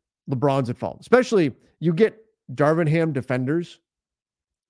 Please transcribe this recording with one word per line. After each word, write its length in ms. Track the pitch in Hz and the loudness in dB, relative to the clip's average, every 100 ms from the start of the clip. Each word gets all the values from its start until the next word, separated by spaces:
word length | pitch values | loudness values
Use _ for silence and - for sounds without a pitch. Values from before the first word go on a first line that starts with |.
| _ _ - | _ _ -8
LeBron's 400 | 135 143 135 120 | -2 0 0 -2
at 80 | 120 | -6
fault. 180 | 92 - | -8 -10
Especially, 540 | - 247 240 214 147 - _ _ | 0 2 2 2 0 -4 _ _
you 140 | 160 | -2
get 260 | 165 220 - _ _ - | 2 2 0 _ _ -12
Darvin 340 | 127 147 160 156 | 0 0 2 2
Ham 240 | 160 165 | 0 0
defenders 680 | 135 - 127 127 165 170 - _ _ _ _ _ _ _ _ | -2 -4 -4 -2 -4 -6 -14 _ _ _ _ _ _ _ _